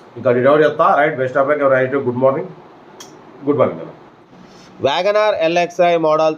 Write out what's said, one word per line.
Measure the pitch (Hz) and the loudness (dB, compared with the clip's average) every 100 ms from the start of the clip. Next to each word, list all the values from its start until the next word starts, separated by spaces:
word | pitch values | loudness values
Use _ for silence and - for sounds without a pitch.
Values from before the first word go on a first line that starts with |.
| - 120 | -20 -4
ఇంకా | 123 | 0
డీటెయిల్ | 123 131 151 | 2 4 4
చెప్తా. | 151 147 165 | 2 2 0
రైట్, | 139 151 135 | 2 0 -2
బెస్ట్ | 131 147 | -2 -2
ఆఫ్ | 135 | 0
లక్, | 147 | 0
రైట్, | 139 131 127 | 2 2 0
గుడ్ | 139 123 120 | -2 -4 0
మార్నింగ్, | 131 147 180 - - - - - - - - - 139 | 0 0 -8 -16 -20 -20 -20 -20 -20 -20 -20 -8 -4
గుడ్ | 127 | -2
మార్నింగ్ | 107 82 | -2 -4
అన్న. | 80 - - _ _ - - - - - | -16 -20 -20 _ _ -20 -20 -20 -20 -6
WagonR | 131 160 190 208 214 196 | -4 -2 0 0 0 0
ఎల్ఎక్స్ఐ | 160 175 170 - 175 170 | -2 0 -2 0 0 2
మోడల్ | 156 156 160 | 2 2 0